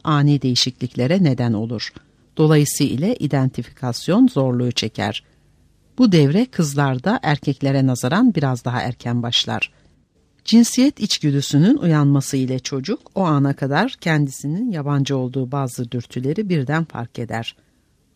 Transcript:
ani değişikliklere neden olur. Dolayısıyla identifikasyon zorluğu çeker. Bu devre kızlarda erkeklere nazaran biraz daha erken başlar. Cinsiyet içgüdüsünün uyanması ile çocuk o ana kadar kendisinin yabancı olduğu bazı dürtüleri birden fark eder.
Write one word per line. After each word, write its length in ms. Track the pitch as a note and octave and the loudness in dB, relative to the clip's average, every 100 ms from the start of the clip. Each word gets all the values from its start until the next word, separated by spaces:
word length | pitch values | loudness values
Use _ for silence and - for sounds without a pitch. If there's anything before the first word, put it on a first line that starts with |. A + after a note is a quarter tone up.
ani 380 | - D3 C#3+ C#3+ | 0 2 4 2
değişikliklere 800 | C3 B2 - - B2+ - B2 F#3 | 2 -2 -2 -4 -8 -2 0 2
neden 280 | E3 B2+ A#2+ | 2 2 0
olur. 400 | G#2+ A2+ A#2 - - _ _ _ - | -2 -4 -8 -10 -14 _ _ _ 2
Dolayısıyla 800 | D#3 D#3 D3 - C#3 A#2 F#3 B3 | 4 4 2 0 -2 0 -2 -2
identifikasyon 1120 | C#3+ D3 C3 - A#2+ - B2+ A#2+ - G3 C4 | -2 0 0 -2 -12 -8 -8 -6 0 4 4
zorluğu 440 | - C3 B2 B2 | 4 0 0 -2
çeker. 520 | - A2+ - G2+ - _ _ _ _ _ _ _ - | -2 -6 -4 -4 -4 _ _ _ _ _ _ _ 2
Bu 140 | B3+ | 4
devre 340 | F3 C#3 E3+ B3+ | 6 4 4 -2
kızlarda 760 | - D#3 C#3 C#3 B2+ F3+ A3+ | -2 -4 0 0 0 -2 -2
erkeklere 640 | D3 C#3+ - C#3 C#3 C3+ C3+ | -2 -2 -2 -4 0 2 2
nazaran 480 | B2+ B2+ E3+ B3+ | 0 0 2 2
biraz 300 | E3+ C#3+ B2 | 2 -2 -2
daha 180 | - A#2+ | -4 -4
erken 400 | - A#2+ A#2+ A#2+ | -4 -6 -4 -4
başlar. 500 | A#2+ A#2+ - A2 - _ _ _ _ _ _ _ | -2 -4 -4 -6 -8 _ _ _ _ _ _ _
Cinsiyet 560 | - A3+ A#3 - C4 - | 2 4 4 4 2 2
içgüdüsünün 760 | G#3+ - D3+ C#3+ C3+ C#3+ F3+ C#4+ | -4 -2 0 0 2 4 4 4
uyanması 600 | E3+ D3+ C#3+ C#3+ C3+ C3+ | 2 2 4 2 0 -2
ile 220 | C3 B2+ | -2 -4
çocuk 420 | - C#3 C3+ A3 _ | -6 -6 -6 -8 _
o 80 | - | -2
ana 340 | F#3 D3 C#3 C#3 | 0 2 2 0
kadar 400 | C#3 C#3+ A#3 - | -2 -2 -2 -4
kendisinin 720 | F3 D#3 C#3+ - C#3+ E3 B3 | -2 0 0 -4 -8 -6 -4
yabancı 440 | E3+ C#3 C#3+ C3+ C#3 | -4 -2 0 0 -2
olduğu 360 | B2+ C3+ B2+ | -4 -4 -4
bazı 380 | C#3+ C3 - A#2+ | -4 -6 -6 -8
dürtüleri 580 | B2 - - B2+ E3 G#3 | -8 -8 -8 -6 -4 -2
birden 360 | E3+ B2+ D#3 | -2 -2 -2
fark 340 | D#3+ - A#2 - | -4 -8 -12 -10
eder. 380 | A#2 A2+ A2+ - _ _ _ _ _ | -8 -8 -10 -14 _ _ _ _ _